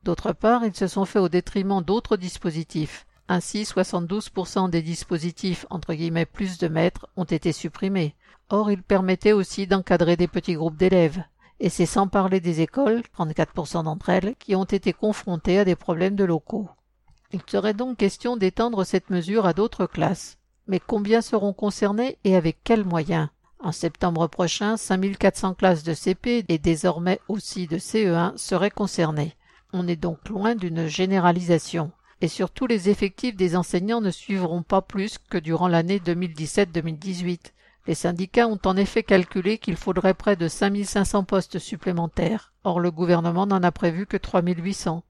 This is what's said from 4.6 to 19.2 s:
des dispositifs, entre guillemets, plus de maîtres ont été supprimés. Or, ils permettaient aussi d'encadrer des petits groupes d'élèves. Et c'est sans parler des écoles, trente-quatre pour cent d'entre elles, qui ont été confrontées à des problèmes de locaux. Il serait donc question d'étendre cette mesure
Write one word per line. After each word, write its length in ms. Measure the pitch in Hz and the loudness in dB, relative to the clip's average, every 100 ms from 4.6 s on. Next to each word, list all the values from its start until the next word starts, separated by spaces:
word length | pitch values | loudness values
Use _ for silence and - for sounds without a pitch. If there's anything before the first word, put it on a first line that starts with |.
| 185 | 0
des 140 | 165 | 0
dispositifs, 840 | 160 165 - 170 170 - 190 170 - | -2 -8 -4 -4 -4 -4 -6 -6 -8
entre 240 | 175 - | -10 -8
guillemets, 320 | 156 165 165 165 | -4 -2 -2 -2
plus 320 | - 190 175 | -4 -6 -2
de 100 | 170 | -2
maîtres 400 | 160 175 - - - | 2 0 -2 -14 -8
ont 80 | |
été 280 | 175 160 175 | -4 -2 -2
supprimés. 600 | 151 160 - 196 196 156 - _ _ _ | -2 -8 -6 -2 -2 -2 -6 _ _ _
Or, 200 | 202 208 | 0 2
ils 120 | 202 | -2
permettaient 500 | - 196 185 185 208 | 2 2 2 2 4
aussi 340 | 214 180 - 190 | 4 2 -4 0
d'encadrer 500 | 190 180 196 170 175 | 0 2 2 4 4
des 100 | 175 | 2
petits 260 | 185 - | 0 -2
groupes 220 | 160 165 156 | -2 -2 2
d'élèves. 480 | 185 185 160 175 - _ _ _ | 4 6 4 2 -10 _ _ _
Et 120 | 190 | -4
c'est 160 | - 269 | 0 0
sans 200 | 214 196 | 2 2
parler 340 | 202 190 190 | 2 2 2
des 200 | 170 160 | 0 0
écoles, 420 | 165 - 277 233 233 | 0 2 2 2 -2
trente-quatre 400 | - 160 156 165 | -6 -4 -2 -2
pour 120 | - 151 | -2 -4
cent 160 | 170 | -4
d'entre 280 | 156 156 - | -4 -4 0
elles, 240 | 180 190 262 | 0 0 -6
qui 160 | - | -2
ont 100 | 190 | 0
été 280 | 190 196 185 | 0 0 0
confrontées 680 | - 214 208 - 170 - 185 | 0 -2 -2 -4 -4 2 4
à 60 | |
des 100 | 190 | 4
problèmes 420 | 170 - 165 185 202 | 2 -2 0 0 2
de 80 | |
locaux. 440 | 190 165 _ 226 202 _ _ _ _ _ _ | 2 0 _ -6 -6 _ _ _ _ _ _
Il 80 | 190 - | -10 -4
serait 280 | 202 202 | -2 -2
donc 220 | 208 254 240 | -2 -4 0
question 400 | 202 - 240 240 | 0 0 -4 0
d'étendre 480 | 190 - 233 214 | 0 2 -2 0
cette 240 | 180 185 - | 0 0 0
mesure 380 | 180 | -4